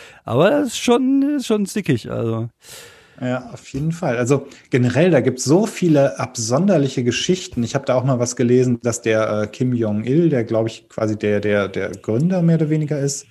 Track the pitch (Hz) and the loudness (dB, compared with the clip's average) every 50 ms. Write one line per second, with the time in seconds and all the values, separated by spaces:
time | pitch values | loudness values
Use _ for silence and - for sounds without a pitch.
0 | - - - - - - 107 123 160 202 277 294 294 240 - - - - 240 247 | -20 -20 -20 -16 -8 -4 0 2 4 4 4 2 0 -2 -4 -4 0 2 2 2
1 | 262 254 269 277 269 277 294 294 240 - 220 214 202 185 - 214 196 - 135 117 | 2 2 2 2 2 0 -2 -2 -2 -2 0 0 -2 -2 -4 -6 -2 -2 -2 -2
2 | - 120 117 113 117 113 113 113 117 120 _ _ _ - - - - - - - | -2 -6 -6 -4 -4 -4 -4 -4 -6 -8 _ _ _ -20 -20 -20 -20 -20 -20 -20
3 | _ _ _ - 131 127 123 127 123 123 - - - - - 135 147 160 165 165 | _ _ _ -8 -6 -4 -4 -4 -6 -10 -18 -20 -18 -12 -8 -6 -4 -4 -4 -4
4 | 185 151 120 117 123 117 143 131 - - - - _ - - 131 123 123 120 135 | -2 -2 0 0 2 2 2 0 0 -4 -20 -20 _ -2 0 2 2 2 2 4
5 | 165 185 165 135 120 127 117 - - 127 147 185 220 220 - - 180 175 156 143 | 4 4 4 4 2 2 -2 -2 0 2 2 2 2 0 -2 -2 0 2 4 4
6 | 139 135 - - 127 - - - 113 107 120 139 180 202 196 156 139 131 - - | 4 2 0 -2 -8 -8 -6 -8 -6 -2 0 2 2 4 4 2 2 0 0 -2
7 | 123 120 113 - - - 180 185 - - - 123 117 113 - 139 - - 123 127 | 0 0 0 0 0 0 -2 -2 -2 -8 -6 -4 -4 -2 -4 -4 -2 0 0 0
8 | 117 135 135 120 120 120 - - 127 120 123 123 127 127 123 120 - 120 113 - | 2 2 0 0 0 -2 -2 0 2 4 4 4 4 2 0 0 -2 -4 -4 -2
9 | - 113 110 110 110 110 107 107 107 104 - - 131 127 123 117 113 107 104 104 | 0 0 0 2 2 0 0 -2 -2 -4 -4 -4 -2 -2 0 0 0 -2 -2 -4
10 | 110 120 131 160 175 165 147 127 113 110 117 110 113 113 - - _ _ - - | -2 0 2 2 2 2 2 0 -2 0 0 0 0 -2 -4 -10 _ _ -6 -4
11 | 113 107 107 104 - 104 104 101 98 104 104 101 101 95 95 98 95 - - 101 | -2 -2 -2 -2 0 0 0 0 0 0 0 0 0 -2 -4 -6 -6 -6 -8 -10
12 | - - 110 120 151 180 185 185 170 165 165 160 160 147 156 156 151 143 151 143 | -6 -4 -2 0 0 0 0 2 2 2 4 2 2 0 0 -2 -2 -2 -4 -2
13 | 139 143 139 - - _ | -2 -4 -4 -6 -12 _